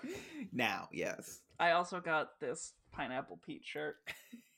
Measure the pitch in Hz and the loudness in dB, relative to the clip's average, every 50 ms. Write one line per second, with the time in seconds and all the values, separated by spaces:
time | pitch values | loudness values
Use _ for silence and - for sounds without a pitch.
0 | - 277 381 403 381 370 330 302 247 - - 123 120 107 98 90 85 - - 85 | -6 -6 -6 -6 -8 -10 -10 -8 -8 -4 2 4 4 4 4 2 -2 -4 -2 -2
1 | 82 90 - - - - - - - _ _ - 165 170 165 175 175 175 196 180 | 0 0 -2 -4 -8 -12 -14 -14 -16 _ _ 4 6 6 8 6 4 2 -2 -4
2 | 170 165 160 156 143 - - _ 151 127 143 165 - - - _ _ _ - - | 0 2 2 2 2 0 -4 _ -2 -2 -2 -2 -6 -10 -12 _ _ _ -6 -4
3 | 147 120 127 131 - - 175 165 - - 147 - - - - 147 151 147 - - | -2 -2 -2 -2 -4 -4 -10 -12 -10 -10 -10 -8 -8 -6 -4 -2 -2 -2 -4 -6
4 | _ - - - - - - 233 - _ _ | _ -12 -12 -12 -14 -16 -16 -18 -18 _ _